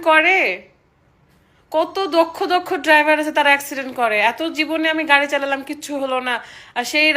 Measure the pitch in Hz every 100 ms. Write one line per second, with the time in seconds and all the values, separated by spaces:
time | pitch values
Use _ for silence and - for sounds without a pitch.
0 | 330 311 330 370 247 185 - _ _ _
1 | _ _ _ _ _ _ _ 311 339 381
2 | 381 330 330 - 392 359 359 359 311 302
3 | 302 302 302 302 285 285 - 269 262 254
4 | 233 214 214 233 320 277 302 320 320 320
5 | 302 285 285 285 277 277 269 294 - 285
6 | 269 262 254 233 - - - - 240 302
7 | 311